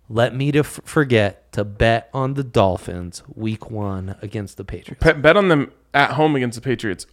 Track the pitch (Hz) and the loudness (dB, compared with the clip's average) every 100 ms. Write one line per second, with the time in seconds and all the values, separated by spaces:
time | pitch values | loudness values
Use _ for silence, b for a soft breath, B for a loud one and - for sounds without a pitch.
0 | - 110 120 123 143 143 143 - - 160 | -6 0 0 0 0 2 0 -6 -4 0
1 | 139 117 101 - _ - 104 101 113 113 | 4 4 2 -2 _ -6 -6 0 2 2
2 | - 135 131 139 127 117 98 92 - 90 | -2 -4 -4 -4 -2 2 2 2 -6 -10
3 | 87 - - - 110 110 - 107 101 95 | -10 -14 -18 -8 -6 -6 -8 -8 -6 -6
4 | 95 95 104 110 98 - 98 87 - - | -8 -10 -10 -10 -10 -12 -12 -12 -12 0
5 | 160 147 151 185 190 156 131 _ _ 143 | 2 4 4 6 4 2 0 _ _ 0
6 | 139 127 156 143 123 113 135 117 110 90 | 2 2 0 2 -2 -4 -4 -4 -4 -6
7 | - | -4